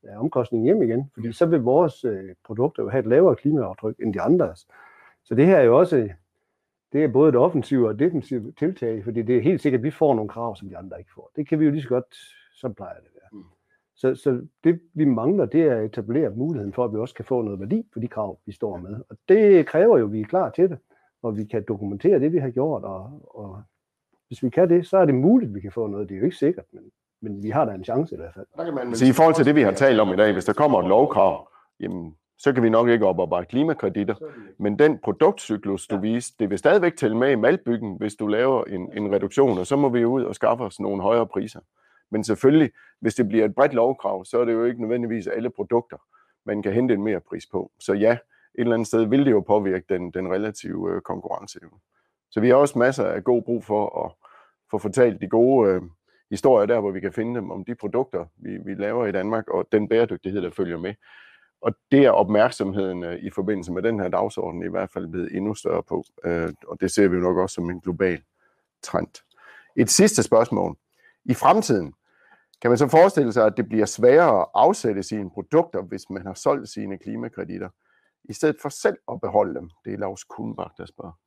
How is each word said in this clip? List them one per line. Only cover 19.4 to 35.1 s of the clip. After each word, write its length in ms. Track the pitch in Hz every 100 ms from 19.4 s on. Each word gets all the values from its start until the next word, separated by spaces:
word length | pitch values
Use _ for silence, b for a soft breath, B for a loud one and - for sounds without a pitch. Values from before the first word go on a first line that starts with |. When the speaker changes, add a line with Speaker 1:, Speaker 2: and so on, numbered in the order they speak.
| 214 185 143
Speaker 1:
kræver 300 | 156 214 175
jo, 80 | 107
at 60 |
vi 80 | 110
er 40 | 104
klar 240 | 185 185
til 200 | - 185
det, 80 | 147 _ _ _ _
og 160 | 117 107
vi 60 | 104
kan 180 | 113 101
dokumentere 520 | 101 101 101 180 175
det, 140 | 143
vi 40 | 170
har 120 | 135
gjort, 340 | 120 151 127
og, 380 | 95 95 101 143 - -
og 260 | 101 98 - _ _ _ _ _ _
hvis 160 | 120
vi 60 | 127
kan 200 | 160 180
det, 180 | 170 170
så 100 | 190
er 80 | 170
det 100 | 131
muligt, 340 | 151 254 190
at 60 | 101
vi 60 |
kan 100 | 95
få 160 | 117 110
noget. 220 | 101 98
Det 60 | 95
er 40 |
jo 60 | 139
ikke 120 | -
sikkert, 280 | 143 180 -
men, 120 | - - _ _ _
men 220 | 110 98
vi 60 | 104
har 160 | 135 127
da 60 |
en 120 | 95
chance 320 | 92 120 165 87
i 20 |
hvert 160 | 85
fald. 120 | 90 101 -
Speaker 3:
Der 80 | 165
kan 80 |
man 220 | 143 123 117
sige, 140 | 131
i 40 |
forhold 220 | 123 160 156
til 100 | 135
det, 100 | 151
vi 60 |
har 100 | 110
talt 280 | 95 139 113
om 140 | 104
i 20 | 92
dag, 180 | 107
hvis 120 | 92 92
der 80 |
kommer 260 | 104 147 113
et 60 | 90
lovkrav, 600 | 104 143 104 95 - - b b _
jamen, 360 | 101 92 82 78 _ _
så 160 | 139
kan 100 | 127
vi 60 | 113
nok 200 | 113 120
ikke 160 | 117 101
oparbejde 400 | 90 87 87 87
klimakreditter. 680 | 123 160 151 101 98 101 104 156 131 104 _
Men 220 | 104 104
den 200 | 151 -
produktcyklus, 840 | -